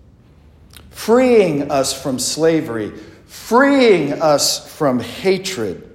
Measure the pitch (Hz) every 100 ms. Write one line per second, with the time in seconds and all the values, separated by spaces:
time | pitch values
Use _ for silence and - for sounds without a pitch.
0 | - _ _ _ _ _ - - - -
1 | - 233 254 233 185 147 139 143 131 -
2 | 147 127 - - 160 160 151 117 104 -
3 | - - - - - 233 277 277 247 180
4 | 143 147 160 143 - - - - 147 123
5 | - - 190 190 - - 107 80 -